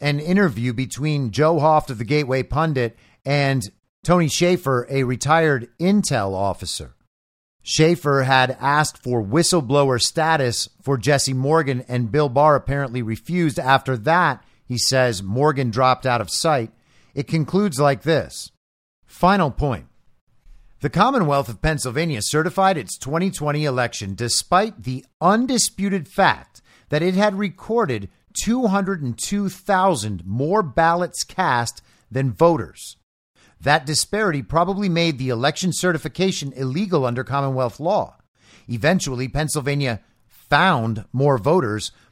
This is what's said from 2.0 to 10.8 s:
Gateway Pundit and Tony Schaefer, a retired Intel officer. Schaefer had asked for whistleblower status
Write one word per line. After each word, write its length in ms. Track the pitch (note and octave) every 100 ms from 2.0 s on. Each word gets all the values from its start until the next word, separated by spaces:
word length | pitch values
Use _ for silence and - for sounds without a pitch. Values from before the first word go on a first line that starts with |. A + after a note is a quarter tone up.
| A#2+
Gateway 360 | D3 C3 C3
Pundit 560 | B2+ C#3+ D#3+ C3+ A#2 - _ _
and 460 | - C#3+ C#3 C3+ A2 - _ _
Tony 240 | - F3 D#3
Schaefer, 600 | - F3 F3+ C#3 B2 A#2+
a 140 | C#3
retired 680 | B2 B2+ C#3+ D#3+ D#3+ C3+ A#2 -
Intel 540 | F3 G#3 - B2+ G2
officer. 640 | F#2+ G2 F2+ F2+ - B1+ - _ _ _ _ _ _
Schaefer 600 | - - D#3 E3+ D3 C#3
had 340 | C3 C3 B2+ C3
asked 380 | C#3 D3 D3+ -
for 240 | B2 A#2+
whistleblower 800 | G2+ D3 E3 F3+ A#2+ C#3+ C#3 B2
status 680 | - - D#3 D#3+ B2+ A2+ - _